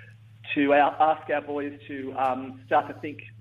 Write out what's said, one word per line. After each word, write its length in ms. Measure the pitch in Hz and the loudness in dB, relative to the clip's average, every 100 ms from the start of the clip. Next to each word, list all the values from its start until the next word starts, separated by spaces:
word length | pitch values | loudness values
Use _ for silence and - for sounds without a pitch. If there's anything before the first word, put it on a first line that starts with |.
| - - - - - | -20 -20 -20 -18 -4
to 200 | 151 139 | 0 4
our, 200 | 143 160 - | 6 4 4
ask 300 | 156 156 - | 2 2 -2
our 100 | 147 | -4
boys 400 | 147 147 143 143 - | -2 -6 -6 -10 -12
to, 260 | 139 131 131 | -10 -8 -2
um, 420 | 131 127 131 117 - | -2 -2 -6 -14 0
start 240 | 151 143 | 2 2
to 40 | - | -6
think 260 | 156 143 - - | -10 -10 -16 -12